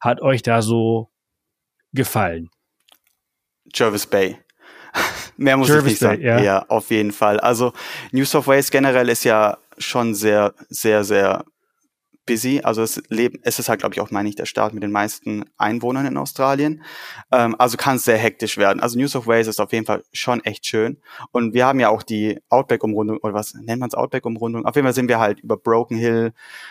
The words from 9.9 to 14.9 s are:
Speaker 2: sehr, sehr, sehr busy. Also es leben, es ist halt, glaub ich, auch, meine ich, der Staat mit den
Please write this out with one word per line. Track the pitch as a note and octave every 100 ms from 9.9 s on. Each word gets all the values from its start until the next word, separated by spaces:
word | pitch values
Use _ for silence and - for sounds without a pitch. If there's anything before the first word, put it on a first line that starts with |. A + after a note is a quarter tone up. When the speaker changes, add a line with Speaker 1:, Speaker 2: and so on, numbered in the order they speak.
| C3 A#2
Speaker 2:
sehr, | G#2 G#2+ G#2 G#2 - -
sehr, | - A2+ G#2+
sehr | G2+ G2+ G2 G2 - _ _ _ _ _ _ _ -
busy. | A#2 B2 C#3+
Also | - A2
es | A2+ - -
leben, | A2 A#2+ -
es | A#2+ -
ist | A#2+
halt, | G#2+
glaub | G#2
ich, | -
auch, | G2
meine | G2+ G#2
ich, | G2+
der |
Staat | - - G#2+
mit | G#2+
den | G2+